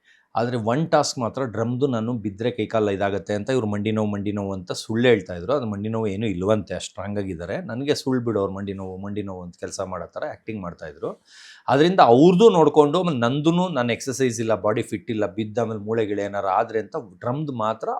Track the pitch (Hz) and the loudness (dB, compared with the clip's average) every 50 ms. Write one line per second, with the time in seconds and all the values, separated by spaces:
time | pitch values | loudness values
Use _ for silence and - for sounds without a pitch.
0 | _ _ _ _ _ _ - 110 120 123 123 120 104 110 123 151 165 170 - 151 | _ _ _ _ _ _ -4 -2 -2 0 -2 -2 0 0 0 0 2 2 2 2
1 | 139 - - 139 120 107 - 131 139 120 98 104 113 120 123 123 139 139 120 110 | 2 2 -2 -4 -4 -4 -4 -4 -6 -4 -4 -4 -2 -2 -2 0 0 0 0 0
2 | 110 117 123 113 101 107 98 92 113 123 - - 107 - - 110 107 104 98 92 | -2 -4 -4 -4 -4 -6 -4 -4 -4 -2 -2 -2 -2 0 0 0 2 2 0 0
3 | 98 101 98 95 87 - 104 104 104 - 131 127 110 107 104 104 104 110 107 110 | 0 -2 -2 -4 -4 -4 -4 -4 -2 0 0 0 0 0 -2 -2 -2 0 0 0
4 | 107 104 104 101 98 107 104 104 101 98 98 95 90 - - - - - 110 113 | 0 -2 -2 -4 -4 -4 -4 -4 -4 -6 -6 -8 -8 -8 -10 -10 -6 -4 0 4
5 | 123 127 117 104 90 - 90 87 85 101 139 147 123 107 101 98 104 110 113 113 | 6 6 6 6 4 -2 -8 -6 -4 -2 -2 -2 -2 -2 -4 -4 -4 -4 -2 -2
6 | 113 104 95 101 117 110 92 87 92 101 110 110 87 - 92 85 - - _ - | -2 -2 -2 -2 -2 -2 -2 0 2 2 2 0 0 -4 -8 -8 -8 -10 _ -10
7 | 95 101 101 104 98 95 92 80 87 85 110 165 180 - 113 123 139 147 139 - | -10 -6 -6 -6 -6 -6 -6 -8 -8 -8 -8 -8 -8 -8 -8 -4 -2 0 -2 0
8 | - 131 131 127 117 120 107 101 98 92 95 98 101 98 95 98 95 92 92 92 | 0 0 0 0 0 0 0 0 0 0 -2 -4 -6 -6 -6 -8 -8 -10 -10 -10
9 | 98 101 101 104 101 98 95 90 90 87 85 _ - 90 80 - 95 95 92 87 | -10 -8 -8 -8 -8 -8 -10 -12 -12 -14 -14 _ -12 -10 -8 -8 -8 -6 -8 -8
10 | 85 - - 104 143 151 110 - _ - 110 104 92 87 82 - 82 78 73 80 | -10 -10 -10 -10 -10 -10 -10 -12 _ -10 -10 -8 -8 -10 -10 -12 -12 -14 -12 -10
11 | 107 156 208 - _ _ - - - - - - _ - 123 139 156 180 190 185 | -10 -10 -10 -12 _ _ -20 -20 -20 -20 -20 -8 _ 2 4 4 4 6 6 6
12 | 160 120 117 131 156 180 185 175 226 226 190 170 156 147 147 156 147 143 147 180 | 8 8 8 8 8 8 8 8 8 8 8 8 6 6 8 6 6 6 4 0
13 | 180 175 147 120 117 120 135 151 147 165 165 175 180 185 160 127 120 120 113 - | 0 0 0 0 0 0 0 0 2 2 2 2 0 0 0 -2 0 0 -2 -2
14 | - 135 123 - 131 123 113 113 117 110 107 92 101 104 110 120 110 - 117 98 | -4 -6 -2 0 0 0 0 0 -2 0 0 0 0 0 0 0 -2 -4 -6 -8
15 | - - 113 107 104 95 92 107 113 107 104 120 117 110 113 107 101 107 113 117 | -6 -4 -2 -2 -2 -2 -2 -4 -6 -4 -2 -4 -2 -2 -4 -6 -6 -2 -2 0
16 | 110 101 104 101 101 101 101 101 98 95 92 104 117 110 110 110 101 101 - 160 | 0 -2 -2 -4 -4 -4 -4 -4 -2 0 2 2 0 0 -2 -4 -4 -6 -8 -10
17 | 120 92 90 - - 120 127 147 156 143 131 113 107 110 110 - - 226 240 | -10 -12 -14 -8 -6 -6 -4 -4 -6 -6 -4 -2 -2 -2 -2 -4 -6 -8 -6